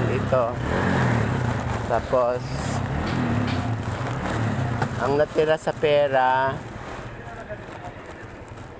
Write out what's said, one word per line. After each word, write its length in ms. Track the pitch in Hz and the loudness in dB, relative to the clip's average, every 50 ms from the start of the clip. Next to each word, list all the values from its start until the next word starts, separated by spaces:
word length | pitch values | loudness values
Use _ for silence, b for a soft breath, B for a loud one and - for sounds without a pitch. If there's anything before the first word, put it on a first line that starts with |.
| 120 117 | 2 2
ito. 340 | - 104 104 101 131 127 120 117 123 - - - 85 90 92 92 95 87 - 123 117 117 110 107 - - - - - - - - - - - | 0 0 0 2 2 2 2 2 0 -2 -2 -2 0 0 2 2 2 4 4 4 2 2 2 0 0 0 0 0 -2 -2 -2 -2 -4 -2 -2
Tapos, 560 | - 120 113 - - - 127 123 120 123 127 123 - - - - - - - - - - - - - - - - - - - - - - - - - - - - - - - 127 - - - - - 117 113 113 110 107 117 131 127 123 - - - - - | 0 0 0 0 2 2 4 4 4 2 0 -2 -4 -4 -4 -4 -2 -2 -2 -2 -2 -2 -2 -2 0 0 0 0 0 0 0 0 0 -2 -2 -2 -2 -2 -4 -4 -4 -4 -4 -4 -4 -4 -4 -4 -2 -2 0 0 0 0 0 -2 -2 0 -2 -2 -2 -2 0
ang 160 | 120 127 143 | 0 2 4
natira 400 | 147 151 - - 165 156 156 156 | 4 4 4 4 2 4 4 4
sa 160 | 160 - 170 | 2 2 -2
pera, 880 | - - - 151 147 147 147 139 135 131 127 131 131 131 135 135 135 151 - - - - - - - - - - - - - - - - - - - - - - - - - - - - - - - - - - - - - - - - - - - | -2 2 4 6 6 6 6 6 6 6 6 6 6 4 4 2 0 -2 -6 -10 -12 -12 -10 -10 -10 -10 -10 -12 -12 -12 -12 -12 -12 -12 -12 -12 -12 -12 -12 -14 -14 -12 -12 -12 -14 -14 -14 -16 -16 -14 -14 -16 -16 -16 -14 -14 -14 -14 -14 -16 -16